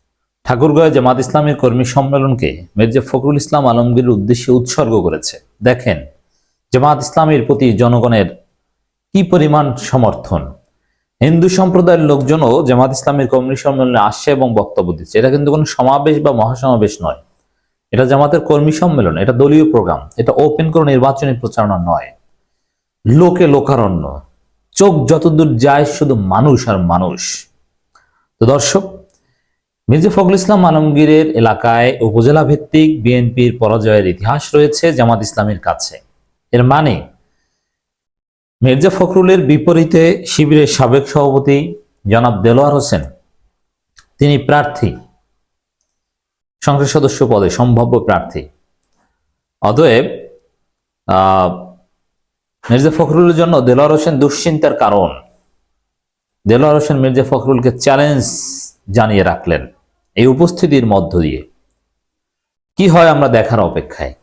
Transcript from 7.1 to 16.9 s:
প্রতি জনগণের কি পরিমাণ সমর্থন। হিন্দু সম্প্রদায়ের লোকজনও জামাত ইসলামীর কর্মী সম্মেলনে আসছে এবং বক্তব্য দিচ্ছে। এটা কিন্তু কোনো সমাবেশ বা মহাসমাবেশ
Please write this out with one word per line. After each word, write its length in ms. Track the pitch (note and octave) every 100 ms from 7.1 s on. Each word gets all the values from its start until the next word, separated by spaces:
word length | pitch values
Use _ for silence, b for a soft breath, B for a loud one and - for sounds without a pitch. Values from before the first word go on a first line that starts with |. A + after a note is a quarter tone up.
| - D#3 D3 A2+
প্রতি 260 | C#3 B2+
জনগণের 760 | G2+ A#2+ A#2+ A#2 A2+ F2 - _ _ _ _ _ _ _
কি 100 | G3
পরিমাণ 540 | F3+ F3+ D3+ D3+ C#3 A#2+
সমর্থন। 760 | - C3 A2 - - E2+ C2+ - _ _ _ _ _ -
হিন্দু 280 | C#3+ E3 F3+
সম্প্রদায়ের 520 | F#3 F#3 F3+ F3+ E3+
লোকজনও 680 | D3+ C#3 B2+ D#3 B2+ C3+ C3+
জামাত 240 | B2 C3
ইসলামীর 380 | C3 - C#3+ B2+
কর্মী 280 | C3 B2+ C3+
সম্মেলনে 420 | C#3+ C3+ B2+ A#2+
আসছে 300 | G#2 - -
এবং 240 | C3+ B2+
বক্তব্য 380 | A2 G2 - F2+
দিচ্ছে। 260 | D#2+ - G#2+
এটা 120 | B2+
কিন্তু 200 | C#3+ C#3+
কোনো 140 | D3+
সমাবেশ 580 | C#3+ - B2+ C#3+ D3+ D3+
বা 100 | D3+
মহাসমাবেশ 640 | A#2+ A2 B2+ C3+ A#2 G#2